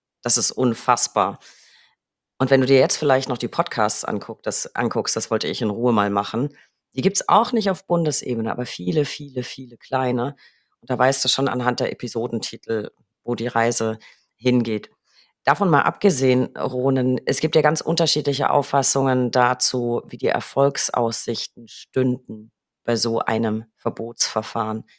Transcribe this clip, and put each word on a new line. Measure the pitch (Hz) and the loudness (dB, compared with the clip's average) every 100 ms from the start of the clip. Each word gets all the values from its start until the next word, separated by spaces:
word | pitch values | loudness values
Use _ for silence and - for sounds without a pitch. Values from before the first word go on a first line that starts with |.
| _ _ | _ _
Das | 123 120 | 0 0
ist | 107 | 0
unfassbar. | - 127 110 - 120 - 107 95 - - - _ _ _ _ _ _ _ - | 2 0 2 2 2 2 0 0 -2 -16 -20 _ _ _ _ _ _ _ -2
Und | 131 | 4
wenn | 131 | 4
du | 131 | 6
dir | 135 | 6
jetzt | 160 - | 4 2
vielleicht | 151 131 135 | 2 2 0
noch | 123 | -4
die | 117 | -4
Podcasts | - - - 107 - | -2 -2 0 0 0
anguck-, | - 104 - 110 | -4 -6 -6 -8
das, | - - - | -6 -4 -4
anguckst, | - 117 117 - | -2 -2 0 -2
das | 113 - | -4 -2
wollte | 110 78 | -2 -2
ich | 87 | -2
in | 110 | -2
Ruhe | 104 123 | 0 2
mal | 110 101 | 2 2
machen, | 101 104 117 143 - _ _ _ - | 0 -2 -2 -4 -6 _ _ _ -2
die | |
gibt's | 165 202 - | 0 0 2
auch | 190 233 | 2 4
nicht | 233 196 | 0 0
auf | 185 - | -2 -2
Bundesebene, | 175 156 147 - 113 110 | 0 2 -2 -2 -2 -2
aber | - 123 | -4 -6
viele, | - 180 160 | -6 -2 0
viele, | 143 - 143 127 | 0 -4 -8 -8
viele | 123 - 127 117 | -8 -12 -16 -20
kleine. | - 131 131 123 131 143 - _ _ _ | -6 -2 0 0 -2 -6 -20 _ _ _
Und | - | -6
da | 123 | 2
weißt | 131 135 | 4 4
du | - | 0
schon | - 135 | 0 0
anhand | 127 123 120 | 0 0 0
der | 123 | -2
Episodentitel, | - 120 117 120 113 - 113 - 113 101 - _ _ | -4 -6 -4 -4 -4 -6 -10 -6 -6 -6 -14 _ _
wo | 120 | -6
die | 113 120 | -4 -2
Reise | 117 117 117 113 110 - _ _ | 0 2 0 -2 -4 -12 _ _
hingeht. | _ 123 123 113 107 - _ _ _ _ _ | _ 2 2 2 -2 -8 _ _ _ _ _
Davon | - 151 196 | -2 0 2
mal | 147 | 2
abgesehen, | - - 202 139 131 127 127 - | 2 0 0 4 4 2 0 -4
Ronen, | 127 127 135 135 127 127 - | -6 -2 0 2 2 0 -2
es | 135 | -2
gibt | 156 | 0
ja | 160 | 2
ganz | 151 160 | 2 2
unterschiedliche | - 165 160 160 143 131 - | 0 0 0 0 -2 0 2
Auffassungen | - 135 139 131 139 135 127 123 | 0 2 0 2 0 2 2 2
dazu, | 127 123 127 - 127 120 120 - | 2 2 2 -2 0 -2 -2 -6
wie | 120 | -4
die | 127 | -2
Erfolgsaussichten | - - - 139 - - - 117 117 - 110 - - 113 | -2 -2 2 2 2 -2 0 0 -2 -4 -6 -8 -14 -20
stünden | - - 131 127 123 - 110 110 _ _ _ | -20 -6 0 0 -2 -8 -16 -16 _ _ _
bei | - 117 | -4 -2
so | 117 113 | 0 0
einem | - 113 113 110 113 _ | 0 0 0 -2 -6 _
Verbotsverfahren. | 117 113 117 117 - 113 110 117 110 110 - | -6 -6 -8 -4 -2 -2 -4 -4 -4 -6 -10